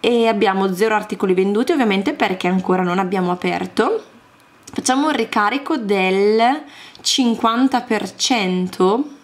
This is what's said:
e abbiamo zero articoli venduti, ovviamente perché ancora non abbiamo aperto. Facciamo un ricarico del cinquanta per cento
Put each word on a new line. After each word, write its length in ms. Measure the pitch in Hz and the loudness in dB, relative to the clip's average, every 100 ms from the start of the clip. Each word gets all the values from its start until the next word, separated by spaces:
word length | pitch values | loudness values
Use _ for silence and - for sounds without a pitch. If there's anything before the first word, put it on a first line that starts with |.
e 260 | 226 240 226 | 2 2 2
abbiamo 460 | 208 202 196 190 | 2 0 2 -2
zero 220 | 180 220 214 | 0 0 0
articoli 380 | 208 190 196 | -2 -4 0
venduti, 380 | 185 196 208 254 | 2 2 0 0
ovviamente 400 | 320 226 196 196 | 2 2 2 0
perché 380 | 285 208 185 180 | -2 -2 0 0
ancora 340 | 185 - 185 | 0 0 0
non 160 | 180 180 | 0 -2
abbiamo 320 | 190 190 180 | -2 -2 -2
aperto. 720 | 175 185 175 185 - 247 440 - - _ _ _ _ - | -2 -2 -4 -4 -2 0 -2 -8 -20 _ _ _ _ -12
Facciamo 380 | - - 254 311 | -4 0 0 0
un 60 | |
ricarico 640 | 269 226 226 208 269 285 311 | -2 -2 -2 -2 -2 -4 -6
del 840 | 208 196 185 190 202 220 233 302 302 - - - - | -2 0 2 2 2 4 2 0 -6 -20 -20 -8 -2
cinquanta 760 | - 240 226 226 233 262 247 | 0 0 2 0 2 2 0
per 340 | 247 214 196 - | -2 -4 -4 -6
cento 960 | - 247 190 185 180 - 185 220 294 - | -2 0 0 -2 -4 0 2 2 -2 -10